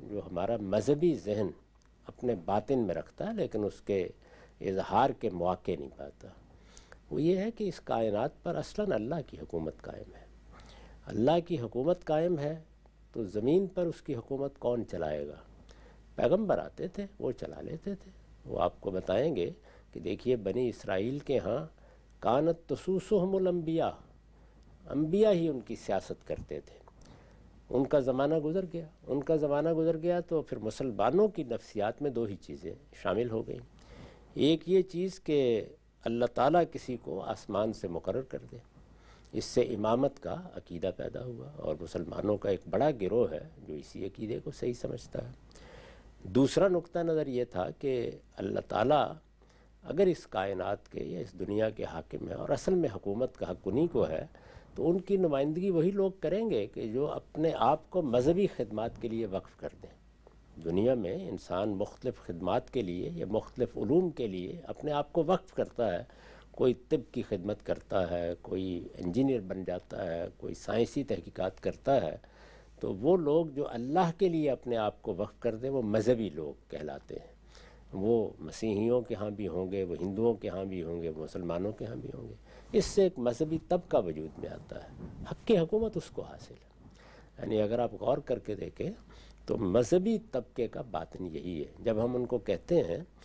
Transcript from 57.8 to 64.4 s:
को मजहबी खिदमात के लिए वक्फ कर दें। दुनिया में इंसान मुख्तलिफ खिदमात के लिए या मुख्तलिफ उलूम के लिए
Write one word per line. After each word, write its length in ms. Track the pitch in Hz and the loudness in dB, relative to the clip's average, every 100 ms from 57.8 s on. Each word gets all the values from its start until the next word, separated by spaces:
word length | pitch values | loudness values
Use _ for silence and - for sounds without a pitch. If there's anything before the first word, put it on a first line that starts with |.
| - | 2
को 100 | 185 | -2
मजहबी 420 | 151 120 131 175 196 | 4 4 6 4 2
खिदमात 480 | - 117 107 113 - | 0 -4 -2 -4 -4
के 120 | 117 | -4
लिए 160 | 113 110 | -2 -2
वक्फ 280 | 95 - - | -4 -6 -10
कर 160 | - | -12
दें। 160 | - - - - - - - - - | -12 -18 -20 -20 -20 -20 -20 -20 -10
दुनिया 360 | 82 87 117 127 | -2 2 2 2
में 320 | 90 151 185 | 0 -6 -6
इंसान 420 | 92 - 90 107 | -10 -4 -2 0
मुख्तलिफ 520 | 95 98 - 127 - - | -2 -4 -4 -6 -6 -10
खिदमात 420 | 85 90 117 - | -4 0 0 0
के 120 | 131 | -2
लिए 280 | 95 87 92 | -2 -4 -4
या 140 | 170 - | -6 -2
मुख्तलिफ 500 | 107 - - 117 - | -2 -2 -2 -2 0
उलूम 320 | 107 160 180 | 2 4 2
के 160 | - 117 | 0 -4
लिए 340 | 92 | -4